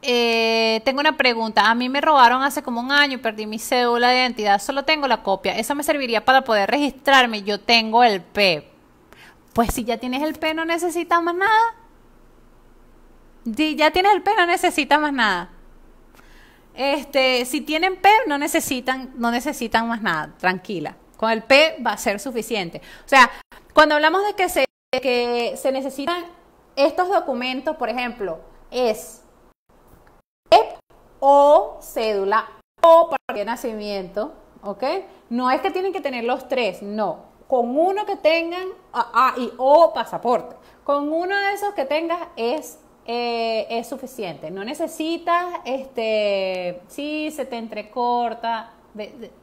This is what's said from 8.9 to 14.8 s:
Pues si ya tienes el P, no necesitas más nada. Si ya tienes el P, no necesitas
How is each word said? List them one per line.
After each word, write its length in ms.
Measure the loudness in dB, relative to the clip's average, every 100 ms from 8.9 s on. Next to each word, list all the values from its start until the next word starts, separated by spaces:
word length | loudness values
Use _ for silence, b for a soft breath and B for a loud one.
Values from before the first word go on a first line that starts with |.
| _ _ B B B _
Pues 200 | -2 -2
si 120 | -2
ya 140 | -4 -6
tienes 240 | -4 -4
el 120 | -4
P, 200 | -4 -4
no 100 | -4
necesitas 580 | -4 -2 -2 -4 0 0
más 140 | 0 0
nada. 380 | 2 2 2 -2 -20 _ _ _ -20 _ _ _ _ _ -20 -20 -20 -20 _ _
Si 320 | -10 -2 -2 2
ya 160 | 2
tienes 200 | 2 2
el 100 | 2
P, 100 | 2 0
no 100 | 2
necesitas 540 | 2 0 -2